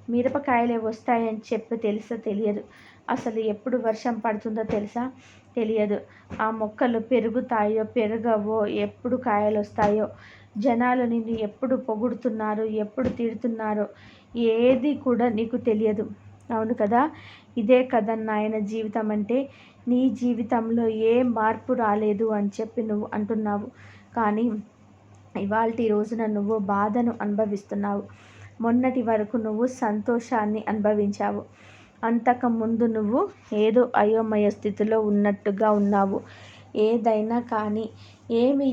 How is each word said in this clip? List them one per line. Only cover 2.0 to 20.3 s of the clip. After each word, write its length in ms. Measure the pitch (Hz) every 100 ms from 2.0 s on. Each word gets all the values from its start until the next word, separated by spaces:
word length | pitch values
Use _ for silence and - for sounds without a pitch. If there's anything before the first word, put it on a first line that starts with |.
| - 233
తెలియదు. 440 | 220 202 220 208 - - - - -
అసలు 320 | 262 - 220 220
ఎప్పుడు 300 | 208 - 247
వర్షం 380 | 226 220 254 226
పడుతుందో 440 | 226 214 226 220
తెలుసా? 400 | 220 214 208 233 240 - - - -
తెలియదు. 440 | - 220 220 208 202 - - - -
ఆ 80 | 220
మొక్కలు 480 | 220 214 214 262 226
పెరుగుతాయో 840 | 220 247 214 226 254 233 208 220 214
పెరగవో, 720 | 247 214 226 233 220 208 220 208 208
ఎప్పుడు 340 | 208 - 247 247
కాయలు 420 | 247 208 214 214
వస్తాయో, 460 | 208 - 208 214 214 - - - - -
జనాలు 480 | 233 233 247 247
నిన్ను 300 | 247 233 220 226
ఎప్పుడు 320 | 208 - 262 262
పొగుడుతున్నారో, 840 | - 220 240 - 254 220 214 214 220 220
ఎప్పుడు 300 | 208 233 254
తిడుతున్నారో, 760 | - 233 220 247 220 220 214 202 - - - - 233 233
ఏది 400 | 220 240 262 277 285
కూడా 320 | - 240 240
నీకు 280 | 214 226 247
తెలియదు. 480 | - 214 220 208 - - - - -
అవును 240 | 226 220
కదా, 280 | 233 208 233 302 - - - - -
ఇదే 220 | 214 254
కదా 300 | 254 247 214 220
నాయన 380 | 220 214 214 220 202
జీవితం 420 | 220 220 226 220
అంటే. 260 | 208 202 240 277 - - - -
నీ 140 | 247 262
జీవితంలో 720 | - 240